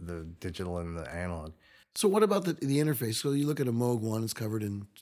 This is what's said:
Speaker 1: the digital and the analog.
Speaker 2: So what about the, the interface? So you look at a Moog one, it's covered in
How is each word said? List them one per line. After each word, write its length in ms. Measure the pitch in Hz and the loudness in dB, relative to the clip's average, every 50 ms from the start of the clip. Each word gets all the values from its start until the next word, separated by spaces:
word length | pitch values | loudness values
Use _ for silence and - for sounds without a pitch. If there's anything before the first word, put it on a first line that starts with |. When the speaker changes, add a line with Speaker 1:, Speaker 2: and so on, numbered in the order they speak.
Speaker 1:
the 240 | 82 85 87 82 82 82 82 - | -10 -8 -8 -8 -8 -10 -12 -8
digital 380 | - 92 85 - 92 90 87 87 | -8 -8 -6 -6 -6 -4 -4 -4
and 180 | 85 85 85 85 | -4 -4 -6 -6
the 100 | 78 - - | -6 -6 -6
analog. 380 | 85 90 90 87 80 76 82 85 _ _ - - - - _ - | -4 -4 -4 -4 -6 -8 -10 -12 _ _ -20 -20 -20 -20 _ -6
Speaker 2:
So 140 | - - 202 | 2 2 4
what 140 | 190 214 214 | 6 6 6
about 240 | 208 202 196 180 | 6 4 2 2
the, 80 | 180 156 | 0 -2
the 240 | - - 135 139 143 | -2 0 2 4 4
interface? 380 | 151 156 147 - 123 110 110 | 4 4 2 0 0 -2 -2
So 160 | - - 139 139 | 0 0 0 2
you 140 | 139 143 | 2 2
look 140 | 147 151 143 | 0 0 0
at 80 | 135 123 | 0 0
a 40 | 117 | 2
Moog 280 | 117 120 120 123 117 | 2 4 4 2 2
one, 240 | 107 113 110 110 113 | 2 0 0 0 -2
it's 80 | 110 - | -2 -4
covered 300 | - 110 107 107 110 107 | -4 -4 -2 -2 -2 -2
in 240 | 101 101 101 101 - _ - | -2 -4 -6 -8 -12 _ -20